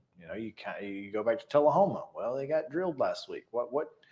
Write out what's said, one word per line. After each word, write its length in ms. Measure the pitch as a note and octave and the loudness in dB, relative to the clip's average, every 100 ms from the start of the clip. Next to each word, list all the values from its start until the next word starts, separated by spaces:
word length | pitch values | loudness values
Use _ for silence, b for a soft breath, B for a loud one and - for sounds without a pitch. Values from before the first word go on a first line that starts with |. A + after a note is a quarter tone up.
| _ F2+ | _ -20
you 80 | E2 | -10
know, 80 | |
you 180 | G2 A2 | -8 -8
kinda, 320 | - - E2 G2+ | -10 -10 -8 -8
you 260 | G2 G2+ | -8 -4
go 100 | G#2+ | 0
back 160 | A2 A2+ | 2 0
to 60 | - | 2
Tullahoma. 560 | D3 D3 D#3 G3 G#2+ - | 6 6 6 4 0 -8
Well, 200 | - G#2+ C3+ | -6 -4 -4
they 100 | C#3 | -2
got 240 | D#3 D#3 | -2 -2
drilled 280 | D#3 F#3 C3+ | -2 -2 0
last 300 | G2 F2 - | 0 0 -8
week. 160 | F2 - | -12 -6
What, 200 | A#2+ A#2+ | -4 -2
what, 160 | C#3 - - B | -2 -4 -10 B